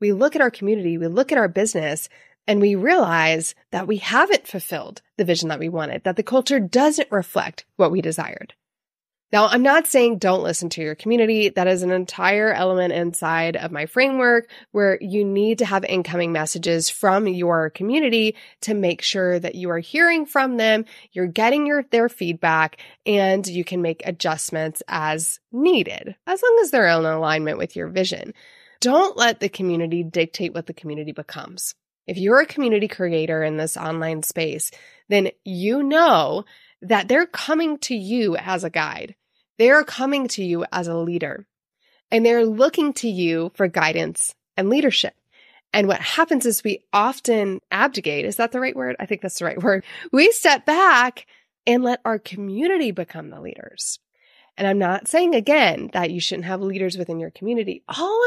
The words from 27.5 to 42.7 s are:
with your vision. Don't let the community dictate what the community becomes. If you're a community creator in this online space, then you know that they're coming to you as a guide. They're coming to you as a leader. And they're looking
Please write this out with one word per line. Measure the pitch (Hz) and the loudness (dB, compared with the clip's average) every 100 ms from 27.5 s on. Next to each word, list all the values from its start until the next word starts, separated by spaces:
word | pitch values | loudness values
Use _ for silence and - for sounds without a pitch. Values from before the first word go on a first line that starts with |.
| - | -4
with | 165 | -6
your | 170 165 | -8 -6
vision. | 185 185 - - - - - _ - | -2 -2 -4 -12 -18 -20 -20 _ -4
Don't | 247 294 403 - | 2 4 2 2
let | 233 226 | 0 0
the | 202 | -4
community | - 185 170 165 170 | -4 -4 -2 -2 -4
dictate | 165 175 165 - 175 | -4 -2 -2 -4 -8
what | 170 165 | -8 -12
the | |
community | 160 156 151 151 | -12 -12 -10 -10
becomes. | 156 147 160 - 185 - - _ _ - | -12 -14 -16 -16 -12 -12 -12 _ _ -12
If | 180 | -4
you're | 196 254 | 2 4
a | 311 | 2
community | - 254 214 208 | 0 0 0 -2
creator | - 180 165 160 160 | -4 -2 -2 -2 -2
in | 156 156 | -2 -4
this | 160 170 | -6 -6
online | 160 165 160 160 | -6 -6 -4 -6
space, | 156 - 160 151 - - - _ - | -6 -6 -6 -6 -10 -12 -20 _ -2
then | 202 190 - | 0 0 -6
you | - 180 202 262 | -12 -6 -2 0
know | 277 302 226 190 143 165 - _ _ _ | 0 4 4 4 2 -2 -8 _ _ _
that | 180 214 190 | 0 0 2
they're | 269 339 | 2 2
coming | - - 320 330 294 | -4 -2 0 0 -4
to | - | -6
you | 233 185 240 208 170 | -6 -4 -2 0 -2
as | 185 185 | -2 -4
a | 175 | -4
guide. | 165 156 87 - - _ _ _ - | -4 -4 -6 -14 -18 _ _ _ 2
They're | 233 294 | 6 6
coming | 302 - 269 285 254 | 4 -2 -2 0 -2
to | - | -4
you | 180 170 - | -4 -2 -4
as | 180 170 | -4 -4
a | 170 | -4
leader. | 165 170 143 143 - _ _ _ _ _ - | -2 -4 -4 -10 -16 _ _ _ _ _ -2
And | 226 | 2
they're | 233 233 | 4 4
looking | 226 214 277 | 2 4 2